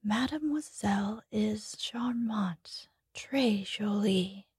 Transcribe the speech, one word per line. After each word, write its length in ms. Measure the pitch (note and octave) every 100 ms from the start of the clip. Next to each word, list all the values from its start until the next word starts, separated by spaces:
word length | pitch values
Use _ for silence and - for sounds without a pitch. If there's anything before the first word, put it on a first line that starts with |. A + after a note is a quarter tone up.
Mademoiselle 1160 | G#3 G#3+ C4 D4+ D4+ D4 D4+ - G#3 G3 G3+ A3 -
is 440 | G#3+ G#3+ G#3+ - -
charmante, 1120 | - A#3+ A#3+ A#3+ A#3 A3 F#3+ E3 - - - _ _
très 520 | - - C4+ B3+ G#3 F#3+
jolie 840 | - G#3 G3+ G3+ F#3+ F#3 G3 -